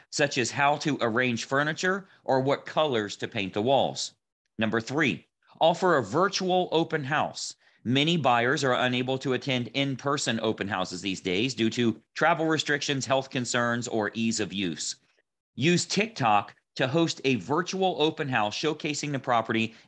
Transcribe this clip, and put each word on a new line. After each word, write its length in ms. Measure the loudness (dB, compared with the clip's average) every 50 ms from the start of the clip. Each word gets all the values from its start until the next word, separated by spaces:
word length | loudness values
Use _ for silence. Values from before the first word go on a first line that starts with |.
| -18 _
such 260 | -2 0 0 0 2
as 140 | 0 -2 0
how 260 | 0 2 2 2 2
to 220 | 0 0 -2 0 0
arrange 460 | 0 0 2 0 0 0 -2 -4 -4
furniture 600 | -2 0 0 0 -2 -2 -2 -2 -2 -2 -2 -6 -12 -20 _
or 180 | -2 0 0 2
what 260 | 2 2 0 0 -2
colors 500 | -4 -2 0 0 2 2 0 -2 -2 -6
to 120 | -8 -8 -6
paint 260 | -4 -4 -4 -2 -2
the 80 | 0
walls." 500 | 2 4 4 4 2 0 -2 -6 -8 -8 -10 _ _ _ _ _ _ _ _ -4
Number 240 | -2 0 0 -2
three, 440 | -2 -2 -2 0 0 0 0 -4 -8 _ _ _ _ _ -2 2
"Offer 380 | 2 2 4 4 4 4 4
a 80 | 4 2
virtual 640 | 0 2 2 2 2 0 -2 -2 0 0 0 0 0
open 340 | 0 0 0 0 -2 -4 -4
house. 500 | -2 -2 -2 -2 -2 -4 -8 -10 -10 -12 _ _ _ _ _ -2
Many 340 | 0 2 4 4 4 2 4
buyers 460 | 4 4 4 4 4 2 2 2 2
are 100 | 2 2
unable 420 | 2 2 2 2 0 0 -2 -2 -2
to 140 | 0 0
attend 360 | -2 0 0 -2 -2 -2 -2 -4
in-person 720 | -2 -2 -2 -2 -4 -4 -2 -2 -2 0 0 -2 -2 0
open 280 | 0 0 0 -2 -4 -4
houses 320 | -2 -2 -4 -4 -6 -6
these 220 | -4 -4 -4 -2
days 320 | -2 -2 0 0 0 -2 0
due 160 | 0 0 0
to 320 | 2 2 0 0 0 -2 -8 _
travel 320 | _ 0 2 2 2 2 2
restrictions, 640 | 0 0 0 0 0 -2 0 0 -2 -2 -2 0
health 240 | 0 0 0 0 -2
concerns, 580 | -4 -4 -4 -2 0 0 0 0 0 -2 -4 -2
or 220 | -2 -2 -2 -2
ease 280 | -2 -2 0 0 0 0
of 120 | -2 -4
use. 440 | -2 -2 -2 -2 -4 -4 -6 -8 -10 -12 _ _ _ _ _ _ _ _ _ _ _
Use 320 | 0 2 2 2 2 0
TikTok 680 | -2 -2 -2 -2 -2 -2 0 2 4 4 4 2 -2 -8 _ _ _ _
to 140 | -2 -2 0
host 320 | 2 2 2 0 0 -2 0
a 120 | 0 0
virtual 600 | 0 0 -2 -2 -2 -2 -2 -2 -2 0 0 2 2
open 300 | 0 0 0 -2 -4 -2
house 260 | 0 0 0 0 -2
showcasing 580 | -2 -2 -2 -2 -2 -4 -6 -6 -4 -4 -4
the 60 | -6 -4
property 560 | 0 0 2 2 2 2 0 0 0 -2 -4 -12 -8